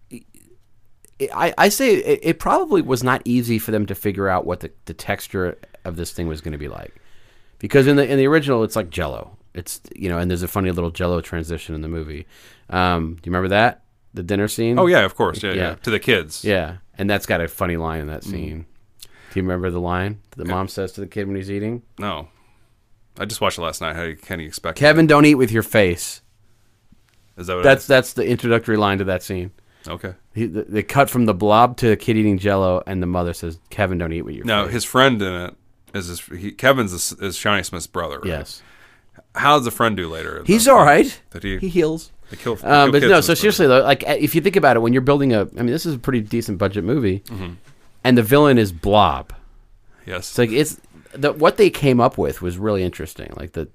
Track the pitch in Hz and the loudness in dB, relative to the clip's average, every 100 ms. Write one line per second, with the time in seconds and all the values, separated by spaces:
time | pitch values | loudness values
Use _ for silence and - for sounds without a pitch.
0 | _ - _ - _ _ _ _ _ _ | _ -20 _ -20 _ _ _ _ _ _
1 | _ - 135 - 170 - 196 202 262 190 | _ -8 -6 -2 -2 2 2 2 2 2
2 | - 147 156 170 190 302 320 190 127 123 | 2 0 0 -2 0 0 0 0 0 -2
3 | 127 127 120 123 117 110 - 107 98 95 | 0 -2 0 -2 0 -2 -2 -2 -2 -4
4 | 104 95 98 90 80 90 80 - - - | -4 -2 -2 -2 -2 -8 -10 -16 -18 -12
5 | - 101 - 98 90 - - - 92 85 | -8 -8 -6 -6 -6 -8 -18 -16 -12 -10
6 | 82 - 82 78 80 73 69 50 50 - | -10 -8 -8 -8 -10 -10 -12 -14 -18 -20
7 | - - - _ _ - 104 139 135 143 | -20 -20 -20 _ _ -12 2 4 6 4
8 | 131 139 135 160 139 120 107 110 82 - | 4 2 4 2 2 0 0 -4 -6 -6
9 | 76 57 - - _ - - - - - | -6 -8 -14 -20 _ -16 -14 -14 -16 -8
10 | 92 87 90 87 87 104 92 87 85 82 | -4 -2 -2 -2 -4 -2 -2 -2 -4 -4
11 | 87 85 - 85 80 80 - 78 78 82 | -2 -2 -4 -8 -8 -10 -10 -10 -8 -10
12 | 76 76 - _ - _ - 90 90 87 | -10 -14 -16 _ -20 _ -8 -2 0 0
13 | 80 82 87 90 92 101 120 - _ _ | -4 -8 -6 -2 0 2 2 -2 _ _
14 | _ 98 87 101 104 - 117 123 175 160 | _ -12 -4 -2 -2 -2 0 2 4 4
15 | 95 - 98 - 101 92 87 85 117 107 | 2 0 -2 -2 -4 -4 -4 -6 -4 -2
16 | - 101 80 - 107 95 78 92 - - | 0 0 0 -6 -2 -2 -2 -10 -16 -6
17 | 98 101 - 90 82 - 90 82 80 80 | -2 -2 -2 -4 -4 -4 -4 -4 -4 -6
18 | 73 76 69 90 76 78 - _ _ - | -8 -10 -10 -10 -10 -12 -16 _ _ -20
19 | - - - 95 92 90 92 87 87 90 | -20 -20 -10 -6 -4 -4 -4 -4 -4 -4
20 | 101 104 _ - 87 90 95 - 92 101 | -6 -8 _ -12 -6 -6 -6 -8 -10 -10
21 | 92 104 98 98 95 101 107 120 _ - | -12 -8 -6 -6 -6 -6 -6 -8 _ -12
22 | 104 78 80 _ _ _ _ _ _ _ | -10 -10 -12 _ _ _ _ _ _ _
23 | _ - 104 - 98 - 80 - 80 80 | _ -12 -10 -4 -4 -2 -8 -6 -8 -6
24 | 85 78 - 87 76 - 85 - 147 156 | -8 -10 -12 -10 -10 -10 -8 2 4 6
25 | 160 147 151 135 117 110 - 113 92 85 | 6 8 6 6 2 0 2 2 2 0
26 | - - _ _ _ _ _ _ _ _ | -8 -14 _ _ _ _ _ _ _ _
27 | _ _ _ - 87 90 135 135 - 131 | _ _ _ -14 -6 2 4 4 4 2
28 | - - 104 120 120 113 117 107 101 98 | 2 -2 -2 0 2 0 2 0 2 0
29 | 95 90 - 92 90 _ _ _ 82 87 | -2 -4 -4 -8 -8 _ _ _ -14 -12
30 | 95 92 _ 110 113 98 - 104 - 139 | -12 -14 _ -6 -6 -6 -4 -4 -2 2
31 | 135 127 110 92 104 110 127 123 117 101 | 2 2 2 2 4 6 4 2 0 2
32 | - 110 107 95 101 98 92 90 - 95 | 0 2 2 2 0 2 2 0 -2 -6
33 | 90 90 87 82 85 80 - - 95 87 | -2 -2 -4 -6 -10 -12 -12 -4 -2 -2
34 | 82 82 - - 117 104 101 117 - 127 | -4 -6 -8 -8 -2 -2 -2 -4 0 4
35 | 135 110 95 87 90 - _ _ _ 98 | 4 2 -2 -4 -10 -14 _ _ _ -10
36 | 87 85 - 87 101 - 131 135 101 87 | -8 -10 -14 -12 -12 -2 2 2 0 -4
37 | - - 98 85 107 101 - 87 - 90 | -8 -6 -8 -4 -2 -2 -2 -10 -10 -8
38 | 80 69 92 76 - - _ _ _ _ | -8 -8 -8 -8 -10 -20 _ _ _ _
39 | _ _ _ - 143 147 117 - 117 92 | _ _ _ -2 2 2 0 0 0 0
40 | 82 80 80 76 76 220 247 240 147 160 | -6 -8 -10 -6 0 4 8 8 8 6
41 | 277 - _ - 98 92 190 175 156 160 | 4 -2 _ -10 -6 -6 -4 -2 -2 -4
42 | - - - - 123 107 - 143 139 143 | -12 -20 -20 -10 -8 -4 2 4 6 6
43 | 165 170 170 165 208 185 143 127 131 135 | 6 6 6 2 2 4 6 6 6 2
44 | - 143 143 165 190 185 143 117 117 131 | 0 0 0 2 2 4 4 4 4 2
45 | 127 143 135 110 95 - 120 156 170 127 | 4 2 4 2 0 -2 -2 -2 -4 -4
46 | 135 123 104 117 113 92 95 101 92 147 | -2 -2 -2 -4 -4 -2 -2 -2 -2 0
47 | 104 95 - 101 90 87 - - _ - | 0 -2 -6 -12 -12 -14 -20 -20 _ -4
48 | 127 123 107 143 147 123 101 82 101 104 | 4 4 6 6 6 6 2 -2 2 4
49 | 87 67 - - - - _ _ _ - | 4 0 -8 -18 -20 -20 _ _ _ -20
50 | 95 92 - - 117 120 151 - _ - | -12 -10 -6 0 0 2 -2 -4 _ -20
51 | _ - 147 131 170 214 196 - 139 120 | _ -4 -2 2 2 4 2 4 2 4
52 | 123 - 73 - 90 87 107 98 90 - | 2 0 -4 -4 -6 -4 -2 -2 -2 -6
53 | 76 - - - 80 85 73 | -14 -14 -16 -14 -10 -10 -10